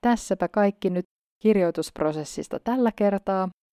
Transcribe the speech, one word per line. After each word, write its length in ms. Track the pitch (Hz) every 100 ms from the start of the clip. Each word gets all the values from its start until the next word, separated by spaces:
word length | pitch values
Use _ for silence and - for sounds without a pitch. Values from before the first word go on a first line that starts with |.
Tässäpä 460 | 240 233 - 190 175
kaikki 420 | - 202 202 185
nyt 160 | 180 180 _ _ _
kirjoitusprosessista 1160 | 214 202 175 165 156 - 156 151 147 - - -
tällä 320 | - 254 240
kertaa. 580 | - 202 196 - 196 185 - _